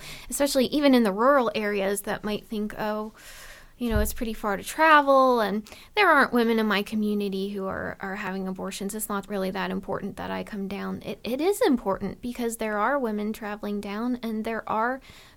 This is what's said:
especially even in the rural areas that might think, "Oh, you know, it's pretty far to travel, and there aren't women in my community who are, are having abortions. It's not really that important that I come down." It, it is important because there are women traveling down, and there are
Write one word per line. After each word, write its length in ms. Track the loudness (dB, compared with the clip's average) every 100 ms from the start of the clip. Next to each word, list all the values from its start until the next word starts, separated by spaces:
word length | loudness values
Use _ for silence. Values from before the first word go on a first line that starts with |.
| -8 -16 -8
especially 360 | -2 0 2 2
even 280 | 4 6 6
in 80 |
the 80 | 4
rural 400 | 4 4 6 4
areas 480 | 0 -2 0 0 -2
that 220 | -4 -6
might 220 | -4 -6 -6
think, 260 | -6 -6 -6
"Oh, 320 | -4 -4 -8 -12 -20 -20 -20 -20 -20 -6
you 120 | 0
know, 100 | 2
it's 100 | 0
pretty 200 | -2 -6
far 240 | -4 -4 -4
to 60 |
travel, 760 | -4 2 8 8 8 6 6 4
and 240 | 2 -2 -6 -16 -6 4
there 140 | 6
aren't 240 | 6 6
women 260 | 4 4 2
in 60 | 2
my 160 | 0
community 640 | 0 -2 0 0 -2 -4 -4
who 140 | -6 -6
are, 300 | -6 -6 -8
are 140 | -8 -6
having 280 | -6 -6 -6
abortions. 480 | -6 -8 -6 -8
It's 140 | -6 -6
not 220 | -6 -4
really 220 | -4 -4
that 200 | -4 -4
important 460 | -6 -6 -6 -6 -8
that 120 | -8
I 120 | -8
come 240 | -8 -8 -8
down." 340 | -8 -8 -8 -10
It, 140 | -10
it 160 | -6 -2
is 200 | 0 2
important 600 | 2 2 0 -2 -4 -8
because 360 | -10 -6 -6 -4
there 200 | -4 -2
are 200 | 0 0
women 320 | -2 -4 -4
traveling 460 | -6 -8 -8 -6 -6
down, 380 | -6 -6 -4 -4
and 200 | -4 -6 -4
there 220 | -6 -4
are 300 | -2 -2 -4 -10 -20 -20